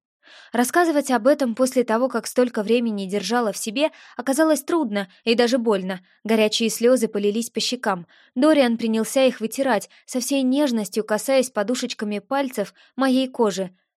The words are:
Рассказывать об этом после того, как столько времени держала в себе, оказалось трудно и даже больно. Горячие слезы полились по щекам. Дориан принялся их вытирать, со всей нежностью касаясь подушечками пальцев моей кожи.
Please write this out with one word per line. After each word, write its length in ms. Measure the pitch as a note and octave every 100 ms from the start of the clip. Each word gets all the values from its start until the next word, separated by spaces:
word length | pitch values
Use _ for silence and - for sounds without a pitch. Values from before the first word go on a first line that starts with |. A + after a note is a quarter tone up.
| _ _ _ - -
Рассказывать 600 | A3+ B3 F4 E4+ D4 C#4
об 160 | B3 A3+
этом 260 | D4 C4
после 300 | A3 C4 B3+
того, 240 | A#3+ A3 C4
как 200 | A#3 -
столько 360 | - B3 A#3
времени 420 | G#3 A#3+ A#3 G3+ F#3+
держала 460 | G3+ F#3 A#3+ A3+
в 60 | F#3
себе, 340 | A3+ G#3+ D4+ - - -
оказалось 480 | B3 C4+ D#4+ D4
трудно 460 | - E4+ B3 G3+ F#3+ _ A#3
и 100 | A#3
даже 220 | A#3+ B3+
больно. 420 | A3+ G3 F#3 F#3 _ _
Горячие 460 | G#3+ A3+ G#3+ G#3+ A3+
слезы 380 | - A#3 B3+ A3
полились 400 | G#3 G3+ G#3+ A3+
по 100 | A3+
щекам. 480 | - B3 A3 F#3 E3+ _ _ B3+
Дориан 420 | D4+ D4+ B3 A3+
принялся 480 | A#3 A3 A3 C4+ C4
их 160 | B3
вытирать, 480 | A3 C4 C4 G#3 - - -
со 160 | B3+
всей 220 | A#3+ C#4
нежностью 600 | B3+ C4+ D4+ A3+ G3+ A3
касаясь 460 | G#3+ G#3+ - C4+ B3
подушечками 720 | G#3+ G3+ B3+ B3 - G#3 G#3
пальцев 540 | - C#4 C4+ G#3 F#3+ _ _ -
моей 320 | C4+ B3+ C4
кожи. 440 | C4 G#3+ F#3+ F#3 _ _